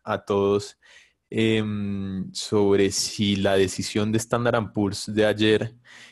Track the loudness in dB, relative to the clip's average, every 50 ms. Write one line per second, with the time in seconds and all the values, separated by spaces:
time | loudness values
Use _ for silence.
0 | _ -6 -6 -4 -2 0 0 2 2 2 2 0 -2 -6 -12 _ _ -20 -20 -20
1 | -20 _ _ _ _ _ -2 0 2 2 2 0 -2 -2 -4 -6 -6 -6 -6 -6
2 | -6 -6 -6 -6 -8 -8 -10 -12 -6 -2 2 2 4 4 4 4 4 2 0 -2
3 | -4 -4 -4 -2 0 0 0 0 2 2 2 2 2 2 0 -4 -6 -4 -2 -2
4 | 0 0 0 -2 -2 -2 -2 0 0 0 0 0 -2 -4 -2 -2 -2 -2 -2 -6
5 | -8 -4 0 0 2 2 2 2 2 4 4 2 0 -4 -8 -12 _ -20 -20 -20
6 | -20 -20